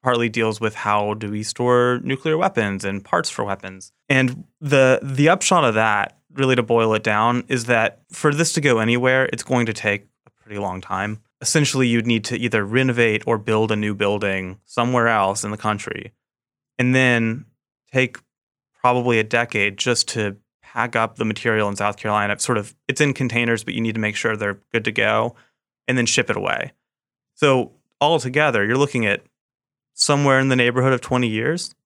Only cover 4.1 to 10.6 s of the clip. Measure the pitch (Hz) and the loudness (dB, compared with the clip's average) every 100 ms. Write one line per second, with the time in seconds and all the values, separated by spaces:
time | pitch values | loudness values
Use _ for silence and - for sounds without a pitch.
4.1 | 135 131 127 - _ 147 135 131 131 135 | 2 2 -4 -18 _ 0 4 6 4 0
5.1 | 135 147 196 - 180 135 110 110 104 - | 2 4 4 2 4 4 2 2 0 -4
6.1 | _ _ 143 131 127 117 117 113 107 113 | _ _ -2 0 2 2 2 2 0 0
7.1 | 104 117 123 - 127 113 120 110 - _ | 0 0 0 -2 -4 0 0 0 -4 _
8.1 | - 151 147 165 - 143 117 110 120 127 | -2 -2 0 -2 0 0 2 2 2 2
9.1 | 131 131 120 - 127 113 107 110 101 _ | 0 0 -4 -2 -2 -2 -2 -4 -4 _
10.1 | _ _ _ 110 104 | _ _ _ -14 -8